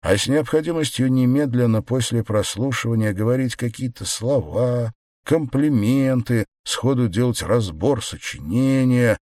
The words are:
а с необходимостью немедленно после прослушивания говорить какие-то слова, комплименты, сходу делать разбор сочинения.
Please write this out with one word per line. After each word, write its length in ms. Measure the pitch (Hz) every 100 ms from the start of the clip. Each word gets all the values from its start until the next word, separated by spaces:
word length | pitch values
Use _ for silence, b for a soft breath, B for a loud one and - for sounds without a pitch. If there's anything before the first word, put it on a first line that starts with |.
а 140 | 82 101
с 100 | 120
необходимостью 840 | 147 127 156 160 165 147 - 131
немедленно 720 | 131 123 139 143 123 120 110
после 420 | - 127 - 117
прослушивания 880 | 107 104 - - 135 123 117 113 107
говорить 420 | 95 110 131 127
какие-то 500 | - 120 - 127 -
слова, 880 | 98 - 117 139 76 92 123 123 113 - _ _
комплименты, 1200 | - 165 131 135 151 123 107 135 131 127 117 117 - _
сходу 440 | - - 123 123 113
делать 340 | 95 123 113
разбор 640 | - 117 98 76 117 127
сочинения. 1120 | - 73 - - 76 117 135 135 127 123 120 101